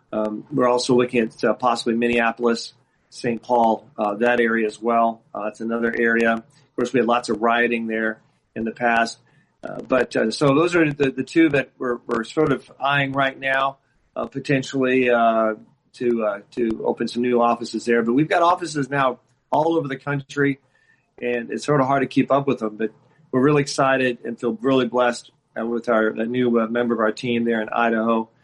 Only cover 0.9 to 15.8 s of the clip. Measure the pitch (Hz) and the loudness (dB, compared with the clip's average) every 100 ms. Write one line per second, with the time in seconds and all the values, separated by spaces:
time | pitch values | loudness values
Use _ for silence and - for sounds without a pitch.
0.9 | 123 123 123 110 - 117 107 123 117 123 | 2 2 0 -2 0 -2 0 0 0 0
1.9 | 113 120 120 117 113 120 226 - - _ | 0 2 2 0 0 0 0 -6 -18 _
2.9 | _ _ - 123 113 - 120 113 107 - | _ _ -8 -6 -4 0 2 4 2 -4
3.9 | - 104 101 120 120 117 113 107 104 113 | -4 -4 0 2 2 2 0 -2 -4 0
4.9 | 117 113 113 _ 107 104 - 113 117 117 | 2 2 -2 _ -8 -8 -8 -6 -2 -2
5.9 | 117 117 113 113 113 - _ _ - 123 | 0 2 2 2 0 -6 _ _ -4 -2
6.9 | 131 113 120 - 107 117 117 120 117 113 | 0 2 0 0 -2 2 2 2 0 -4
7.9 | 113 110 110 _ _ _ 113 113 - 120 | -2 -4 -6 _ _ _ -8 -8 -2 0
8.9 | 117 113 - _ _ _ _ 101 101 110 | 2 0 -4 _ _ _ _ -14 -10 -2
9.9 | 127 120 131 110 - 143 139 170 170 151 | -2 0 -2 -2 2 2 4 4 2 2
10.9 | 143 135 131 131 165 160 143 - - 127 | 2 -2 -2 -2 4 4 4 -2 -6 -6
11.9 | 120 - 117 113 - 156 127 - - 135 | -4 -4 -4 -2 0 0 0 -6 -6 -2
12.9 | 143 135 135 135 131 135 135 139 139 _ | 0 0 0 -2 -2 -2 0 -2 -4 _
13.9 | _ _ - 117 139 135 135 131 139 127 | _ _ -8 -8 -6 -2 -2 -2 -2 2
14.9 | 127 123 120 113 113 110 110 113 _ | 2 4 4 4 2 0 -2 -10 _